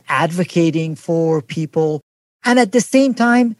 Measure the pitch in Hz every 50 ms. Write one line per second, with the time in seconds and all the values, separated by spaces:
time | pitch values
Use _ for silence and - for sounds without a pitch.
0 | - - 147 131 156 165 165 175 175 - - 175 170 165 147 160 160 160 156 -
1 | - - 170 165 165 160 160 156 - - - 160 156 147 - 165 160 156 156 147
2 | - _ _ _ _ _ _ _ - 247 240 254 247 190 190 247 - - - 269
3 | 269 269 233 - 233 240 240 247 247 233 220 -